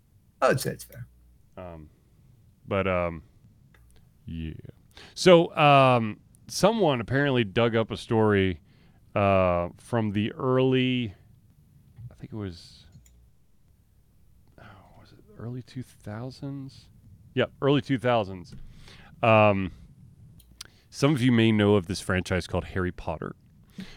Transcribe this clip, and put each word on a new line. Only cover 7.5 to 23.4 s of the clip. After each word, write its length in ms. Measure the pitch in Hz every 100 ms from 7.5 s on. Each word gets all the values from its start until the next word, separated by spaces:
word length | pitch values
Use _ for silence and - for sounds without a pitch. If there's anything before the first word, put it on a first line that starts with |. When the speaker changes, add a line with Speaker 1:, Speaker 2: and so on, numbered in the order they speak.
| 113 117 113
Speaker 2:
up 140 | 104
a 60 | 98
story, 600 | - 113 107 98 95 85 _ _ _ _ _
uh, 540 | 107 98 95 92 87 87 -
from 360 | - 117 107
the 200 | 101 110
early, 840 | - 127 131 131 131 127 123 110 - - _ _ _ _ _ _ - 120
I 40 |
think 180 | - -
it 40 | 110
was, 500 | 98 85 - - - - - _ _ _ _ _ _ _ _ _ _ _ _ _ _ -
oh, 40 | 110 98 - -
was 120 | -
it 60 | - - 214
early 240 | 110 127
two 200 | - 127
thousands? 1040 | - - 107 107 127 - 139 139 135 - - - - - -
Yeah, 120 | 127 - -
early 200 | 135 143
two 160 | - 127
thousands. 560 | 123 117 98 95 82 - - - - - - -
Um, 500 | 117 110 107 98 92 - - - - - - - _ - - _ _
some 220 | - 143
of 80 | 139
you 100 | 127
may 200 | 117 113
know 220 | 107 104 104
of 100 | 85
this 140 | 90
franchise 460 | - 92 - 90 -
called 180 | 90
Harry 280 | - 95 90
Potter. 420 | - - 78 50 -